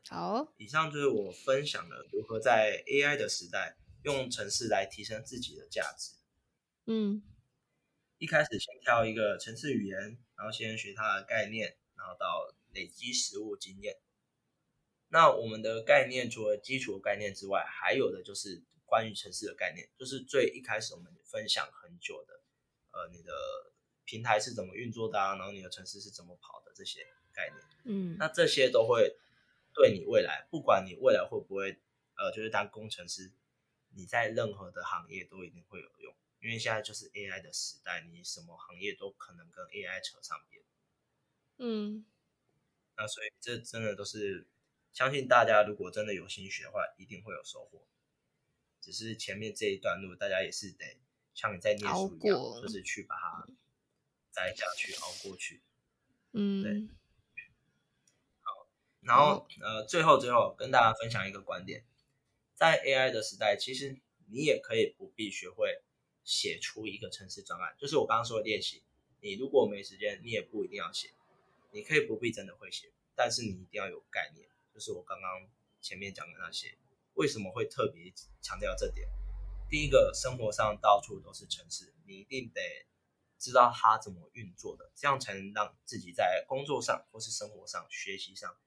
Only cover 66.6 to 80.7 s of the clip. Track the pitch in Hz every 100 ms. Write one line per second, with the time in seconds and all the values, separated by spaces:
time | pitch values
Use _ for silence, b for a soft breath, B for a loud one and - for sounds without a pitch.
66.6 | - 107 110 101 95 - 95 - - 87
67.6 | 85 - 139 147 110 113 117 113 107 104
68.6 | - - _ _ _ _ 104 98 131 139
69.6 | 104 101 98 95 101 98 117 110 90 107
70.6 | - 101 87 - - - _ _ _ _
71.6 | _ 104 - 151 - 107 120 110 95 87
72.6 | 95 - - _ _ - 120 - 107 92
73.6 | 92 104 95 85 - - 76 - - _
74.6 | _ 110 110 90 - 95 92 92 104 _
75.6 | _ _ - 92 98 95 80 82 82 -
76.6 | - - _ _ _ - 147 120 95 113
77.6 | 107 - 110 82 90 - - - - 98
78.6 | 98 92 - - - - - - - -
79.6 | - 151 147 131 - - 127 127 107 113
80.6 | 110